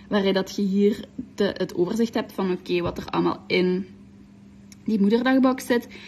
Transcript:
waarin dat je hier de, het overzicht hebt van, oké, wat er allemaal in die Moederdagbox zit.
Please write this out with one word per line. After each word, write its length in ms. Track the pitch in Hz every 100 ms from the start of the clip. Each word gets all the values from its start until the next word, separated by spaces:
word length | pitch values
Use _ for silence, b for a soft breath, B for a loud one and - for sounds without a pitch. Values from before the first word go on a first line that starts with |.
| B
waarin 240 | 208 196
dat 220 | 185 190 -
je 60 |
hier 440 | 202 196 202 - - - - -
de, 180 | 202 -
het 180 | 185 -
overzicht 380 | 180 220 226
hebt 180 | 226 208
van, 200 | - 190
oké, 300 | 180 - 175
wat 160 | 175 175
er 80 | -
allemaal 380 | 170 175 - -
in 380 | 185 180 185 196 - - - - - - - - - -
die 140 | 214
Moederdagbox 680 | 196 233 254 262 254 254 -
zit. 220 | 240 - B